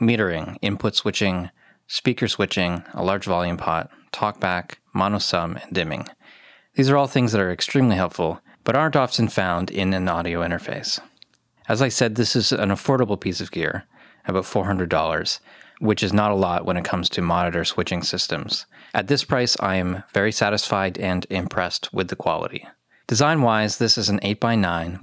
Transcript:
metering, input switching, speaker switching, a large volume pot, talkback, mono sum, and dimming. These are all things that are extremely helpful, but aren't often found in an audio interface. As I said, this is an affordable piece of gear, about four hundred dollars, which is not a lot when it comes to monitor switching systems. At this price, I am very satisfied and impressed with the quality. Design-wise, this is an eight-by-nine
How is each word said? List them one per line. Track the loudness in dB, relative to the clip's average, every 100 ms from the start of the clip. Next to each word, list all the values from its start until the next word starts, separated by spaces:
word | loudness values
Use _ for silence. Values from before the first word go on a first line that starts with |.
metering, | 2 4 2 -2 -6 -4
input | -4 0 -2 0
switching, | -2 0 0 0 -4 _ _ _ -10
speaker | -2 0 0 0
switching, | 0 0 0 0 -2 -6
a | -4
large | 0 0 0
volume | 0 0 -2
pot, | -2 -2 -4 -12 _
talkback, | -4 -4 -2 -2 -2 -6 -16 _
mono | -2 0 0
sum, | 0 -2 -2 -6
and | -6
dimming. | -4 -2 -4 -10 -18 -20 -20 -20 -20 _ 0
These | 4
are | 4
all | 4
things | 2 2
that | 2
are | 0
extremely | -2 0 4 4 4
helpful, | 0 0 -2 -2 _ _
but | 0
aren't | 2 4 2
often | 2 2 0
found | 2 0 0 -2
in | -2 0
an | 0 0
audio | 0 -2 -2
interface. | -2 -4 -6 -8 -6 -6 -8 _ _ _ _ _ -2
As | 0
I | 2
said, | 2 2
this | 2 2
is | 2 2
an | 2 0
affordable | 0 2 2 2 0
piece | -4 -4
of | -6
gear, | -4 -4 -4 -10 _ -20 _
about | -4 -2 0
four | -2
hundred | 0 0 0
dollars, | 0 0 -2 -2 -6 -10 -20 -20 -2
which | 0 2
is | 2
not | 2 2
a | 2
lot | 2 0
when | 0 -2
it | -2
comes | -2 -2
to | -2
monitor | 0 2 0 0 -2
switching | -2 -2 -2
systems. | -4 -4 -4 -4 -4 -8 -8 -20 -6
At | -4 0
this | 0
price, | 0 0 0 0
I | 0 0
am | 0 -4 -2
very | 0 0
satisfied | 2 0 0 0 0 0 -2
and | -2 -2 -2
impressed | -4 -4 -2 -2 -4 -6
with | -4 -4
the | -2
quality. | -2 -2 -4 -8 -16 -20 _ _ -2
Design-wise, | 2 4 4 4 4 0 0
this | 0 2
is | 0
an | 0
eight-by-nine | -2 0 0 2 2 0 -4 -8